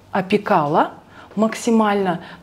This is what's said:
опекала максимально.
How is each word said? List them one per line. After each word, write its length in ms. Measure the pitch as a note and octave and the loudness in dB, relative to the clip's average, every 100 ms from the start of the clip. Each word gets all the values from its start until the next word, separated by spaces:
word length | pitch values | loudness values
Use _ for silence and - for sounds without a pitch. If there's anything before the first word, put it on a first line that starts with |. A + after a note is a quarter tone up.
| _ | _
опекала 800 | G3 F#3 G#3 G#3 F#3+ D3 E3+ D#4+ - - - - - | -6 -2 -2 2 0 2 2 0 -4 -20 -20 -12 -2
максимально. 800 | A3 - - A3+ G#3+ G3+ F#3+ F3+ - - | -2 -2 0 2 2 0 0 -4 -8 -18